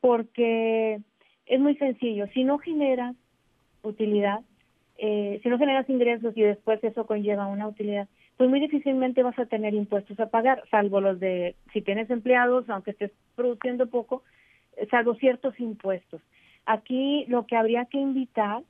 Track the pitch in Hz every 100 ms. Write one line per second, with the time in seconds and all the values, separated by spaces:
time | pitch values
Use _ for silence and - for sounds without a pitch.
0 | 254 240 226 - 233 226 226 226 220 214
1 | 208 _ _ _ _ 262 285 294 277 247
2 | 240 214 202 254 254 285 320 311 285 254
3 | 247 247 _ _ _ _ _ _ 214 214
4 | 214 208 202 208 247 _ _ _ _ _
5 | 214 208 202 202 240 240 285 269 262 262
6 | 240 233 226 220 208 208 - 220 226 226
7 | 220 214 208 202 202 202 214 208 208 202
8 | 202 _ _ _ 254 269 294 302 277 262
9 | 254 254 247 240 240 220 214 208 208 202
10 | 196 202 220 233 240 269 - 220 208 196
11 | 196 190 190 180 175 - _ 220 208 202
12 | 220 247 220 247 247 247 240 202 185 202
13 | 202 _ _ - 247 240 254 247 247 240
14 | 226 262 _ _ _ _ _ - 214 247
15 | 233 226 262 247 269 - 240 208 196 185
16 | _ 160 _ _ _ _ - 220 220 254
17 | 277 294 269 240 233 233 220 233 240 277
18 | 277 269 254 - 208 220 311